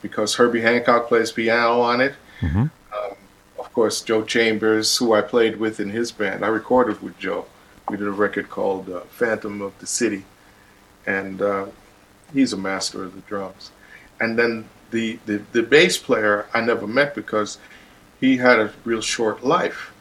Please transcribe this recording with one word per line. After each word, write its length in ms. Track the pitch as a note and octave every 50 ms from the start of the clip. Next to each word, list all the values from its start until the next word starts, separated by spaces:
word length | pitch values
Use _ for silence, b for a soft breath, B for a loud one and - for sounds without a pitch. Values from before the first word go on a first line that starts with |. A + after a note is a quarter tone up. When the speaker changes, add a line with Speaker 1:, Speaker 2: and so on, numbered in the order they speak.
| -
Speaker 1:
Because 300 | G2+ - - G#2+ G#2+ -
Herbie 260 | - A#2+ A#2+ A#2 A2+
Hancock 460 | A2+ A2+ A#2+ A#2+ - - A#2+ A#2 -
plays 240 | - B2 A2+ A2 A2
piano 500 | - - A2+ A2+ A2+ A#2+ A#2+ A#2 A#2+ B2
on 180 | A#2+ A#2+ A#2+ B2
it. 140 | C3 C#3 C#3 - B B B B
Speaker 2:
Mm-hmm. 200 | B E2 D2 G2
Speaker 1:
Um, 560 | B2 D#3 - _ _ - G#2+ G#2 G#2 G2 G2 - - - _ _ _ _ _
of 160 | - - - _
course, 300 | B2 A2+ G#2 - - -
Joe 200 | - A2+ A2 A2
Chambers, 720 | - - A#2+ A#2 A2+ A2 G#2 A2 A2 A2 A2 A2 - -
who 160 | - B2+ A2+ A2
I 60 | G#2
played 360 | G#2 - - A#2+ A2+ A2 G#2+
with 220 | G#2 A2+ A2 G#2+ -
in 100 | G2+ G2+
his 220 | G#2 A#2 A#2 A#2
band. 340 | - - G#2+ G2 G2 G2 F#2+
I 20 |
recorded 540 | G#2 A2+ A2 A2 - B2 B2+ B2 G#2+ G#2 -
with 160 | F#2+ F#2+ F2+
Joe. 280 | - - F#2 F2+ F2+ - - _ b b b b - _ -
We 80 | G#2+
did 80 | G2 G#2
a 40 | G2+
record 360 | G2 G2+ G#2 G2+ - G2+ F#2+ -
called, 360 | - G2 G2 G2 F#2+ F#2+ F#2
uh, 120 | F#2 F2+ F2 - -
Phantom 540 | - - A#2+ A#2 A2 G#2 - G#2+ G2+ G2+ G2+
of 100 | G2 - -
the 80 | F2+
City. 360 | - - - A#2+ A2 G#2 F#2+ F#2+ - _ b b b b b b b b b b b b _ _
And, 340 | G2+ G2 G2 G2 G2 F#2+ F#2+
uh, 240 | G2+ G2+ G2+ G2 G2 G2+ - - - - - _ _ _ _ _ _ -
he's 220 | D#3 C3+ C3+ A#2+ G#2+
a 40 |
master 460 | G2 F#2+ F#2+ F#2+ F#2+ - - - G2+ F#2+
of 120 | F#2 F#2+
the 60 | G2
drums. 500 | F2+ - G#2 G2 G2 F#2 - - - - - B B B B B B B B -
And 180 | A2+ A#2 A2+
then 320 | A#2 A#2+ A#2 A2+ A2+ G#2+ - - - - -
the, 260 | - A2+ A2+ A2+ A#2 - -
the, 160 | G#2+ G#2 G#2 G#2 - -
the 100 | A#2 A2+
bass 340 | - C#3 D3+ F3+ F3+ F3+
player 480 | - - - B2 A2 G#2+ G#2 G#2 G#2 G#2 - -
I 80 | A#2
never 240 | A2+ A#2 A2+ F#2+ G2
met 300 | G#2 A2+ C3+ C#3+ C#3+ -
because 420 | A2+ G#2+ - - G#2+ G#2 G#2 - B B B B B B B B B B - _ _
he 160 | B2+ C3 C3
had 220 | B2 B2+ B2+ B2 A2
a 120 | G#2+ G#2 - - -
real 180 | A#2 A2+ A2
short 420 | G#2+ - - - A#2 A2 G#2+ - B2
life 480 | C3 D#3+ F#3 F3+ - - - - - - -